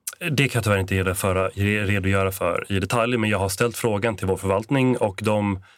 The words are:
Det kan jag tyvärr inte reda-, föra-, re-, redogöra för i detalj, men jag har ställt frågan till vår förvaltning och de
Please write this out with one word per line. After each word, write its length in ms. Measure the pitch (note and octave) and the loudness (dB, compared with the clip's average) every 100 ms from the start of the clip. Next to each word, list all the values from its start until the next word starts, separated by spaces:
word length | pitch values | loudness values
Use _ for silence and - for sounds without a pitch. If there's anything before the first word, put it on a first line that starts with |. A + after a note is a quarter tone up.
| - - E3+ | -14 -10 -4
Det 180 | C3+ C3 | 0 0
kan 100 | A#2+ | 0
jag 60 | |
tyvärr 140 | G#2+ G2 | 2 0
inte 160 | F#2 | 2
reda-, 200 | F#2+ F#2 | 0 0
föra-, 360 | F#2 G2+ F#2 F#2+ | 0 0 0 -2
re-, 360 | - G2+ G#2 G2+ | 0 0 0 0
redogöra 460 | G2+ F#2+ G2 F#2+ | 0 2 2 0
för 340 | F#2+ F2 - - | 0 -2 -2 -2
i 120 | G2 | -2
detalj, 360 | G2 A#2+ A2+ B2 | 0 0 0 0
men 140 | G#2+ | 0
jag 80 | G2+ | 0
har 100 | G2 | 0
ställt 280 | - A#2+ - | 0 -2 0
frågan 400 | A#2+ G2+ A#2 G#2 | -2 0 -2 -2
till 100 | F#2+ | -2
vår 100 | F#2 | -2
förvaltning 600 | F#2+ G2 A2 C#3 B2+ A#2+ | 0 0 0 2 2 2
och 240 | A2 G2 | 0 -2
de 380 | G#2+ G#2+ G2+ F#2+ - | 0 0 0 -2 -8